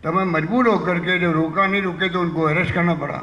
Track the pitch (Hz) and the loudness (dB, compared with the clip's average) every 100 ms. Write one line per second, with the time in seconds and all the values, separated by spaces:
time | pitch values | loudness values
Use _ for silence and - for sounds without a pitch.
0 | 156 175 190 160 160 240 240 190 165 175 | -2 -2 0 -2 0 2 2 2 0 -2
1 | 175 185 175 156 160 165 196 196 190 170 | 0 0 2 0 0 0 0 0 -2 -2
2 | 185 180 175 156 156 160 180 180 170 160 | -2 0 -2 0 0 0 0 0 0 0
3 | 143 - | -4 -8